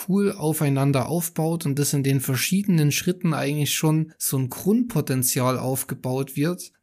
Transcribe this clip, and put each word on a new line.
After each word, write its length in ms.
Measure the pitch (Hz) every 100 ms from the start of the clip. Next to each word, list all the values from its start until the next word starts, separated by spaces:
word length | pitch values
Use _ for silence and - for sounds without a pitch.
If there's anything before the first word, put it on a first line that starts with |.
| -
cool 240 | 196 196
aufeinander 800 | - 151 156 147 135 139 135 -
aufbaut 580 | 170 165 - 160 170 151
und 140 | 139
dass 140 | 143
in 100 | 143
den 160 | 135 135
verschiedenen 720 | 123 127 - 190 202 165 147
Schritten 420 | - 180 180 170
eigentlich 400 | 135 139 151 139
schon 380 | - 156 156 160 -
so 200 | - 135
ein 120 | 127
Grundpotenzial 1080 | - 180 226 240 156 143 131 123 139 127 123
aufgebaut 760 | 127 131 - 131 127 131 139 147
wird, 340 | 156 180 - _